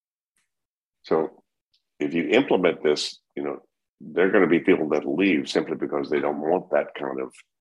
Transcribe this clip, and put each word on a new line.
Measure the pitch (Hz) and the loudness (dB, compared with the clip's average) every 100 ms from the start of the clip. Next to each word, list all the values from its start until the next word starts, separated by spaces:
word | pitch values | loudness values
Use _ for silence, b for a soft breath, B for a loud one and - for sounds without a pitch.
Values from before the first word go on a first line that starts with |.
| _ _ _ _ _ _ _ _ _ _ | _ _ _ _ _ _ _ _ _ _
So | - 80 78 - _ _ _ _ _ - | -2 -2 -2 -8 _ _ _ _ _ -8
if | 73 | -4
you | 82 78 | -2 2
implement | 113 143 120 90 78 | 2 4 2 2 2
this, | 78 73 - - _ - | 0 0 -2 -12 _ -10
you | |
know, | 71 67 _ _ _ _ | -8 -8 _ _ _ _
there | - 78 95 | -8 0 2
are | |
gonna | 101 90 | 4 4
be | 107 | 4
people | - 85 78 | 4 2 2
that | 76 69 | -2 -2
leave | 76 98 78 65 | 0 2 2 0
simply | - 78 76 | -2 -2 -4
because | 73 73 69 | -4 -4 -2
they | 71 | -2
don't | 71 73 | -2 -4
want | 76 90 - | -2 -2 0
that | 73 73 | -2 -2
kind | - 69 65 | -6 -8 -8
of | 64 - - _ | -10 -12 -20 _